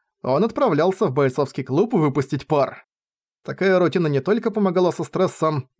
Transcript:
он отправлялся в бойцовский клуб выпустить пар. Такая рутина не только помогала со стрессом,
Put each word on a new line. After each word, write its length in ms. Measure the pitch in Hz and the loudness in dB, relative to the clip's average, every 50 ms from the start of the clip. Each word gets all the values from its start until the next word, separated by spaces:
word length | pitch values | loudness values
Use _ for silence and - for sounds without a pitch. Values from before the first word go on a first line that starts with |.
| _ _ _ _ | _ _ _ _
он 220 | - 123 131 151 214 | -4 -2 0 2 0
отправлялся 640 | 226 - 285 285 226 165 143 160 190 190 - 220 | 0 0 0 0 2 2 2 2 0 2 0 -2
в 60 | 156 | 0
бойцовский 520 | 127 147 139 131 131 - 143 - - - 135 | 2 0 0 0 0 -2 -4 -2 -4 -8 -6
клуб 300 | - 131 156 220 233 262 | -2 0 0 0 2 2
выпустить 520 | 175 151 143 131 147 135 - 156 139 - | 2 2 2 0 -2 -2 -2 -6 -8 -2
пар. 400 | - 151 143 131 - - - - _ _ _ _ _ _ _ _ _ _ _ _ | 0 0 0 0 0 -4 -12 -20 _ _ _ _ _ _ _ _ _ _ _ _
Такая 340 | - 135 - 180 196 190 180 | -14 -6 -2 0 2 4 4
рутина 260 | 175 156 - 185 170 | 2 2 2 0 0
не 140 | 151 143 135 | 0 0 0
только 320 | 131 180 214 233 - 226 | 0 0 -2 0 -2 -2
помогала 400 | 202 214 196 185 170 185 180 170 | -2 0 0 2 2 2 2 2
со 100 | 156 - | 0 -2
стрессом, 680 | 160 - - - 185 175 - - 160 156 156 143 - - _ | -8 -6 -2 0 0 0 0 -2 -2 -2 -2 -2 -6 -8 _